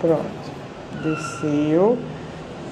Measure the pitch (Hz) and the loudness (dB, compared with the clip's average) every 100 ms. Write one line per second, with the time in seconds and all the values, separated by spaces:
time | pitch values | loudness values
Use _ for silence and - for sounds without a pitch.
0 | 165 151 - - - - - - - 139 | 2 2 0 -6 -10 -10 -12 -12 -12 -4
1 | 156 156 - - 151 147 151 160 208 247 | -2 -2 -4 -4 0 2 4 6 6 4
2 | - - - - - - - | 0 -8 -10 -10 -12 -10 0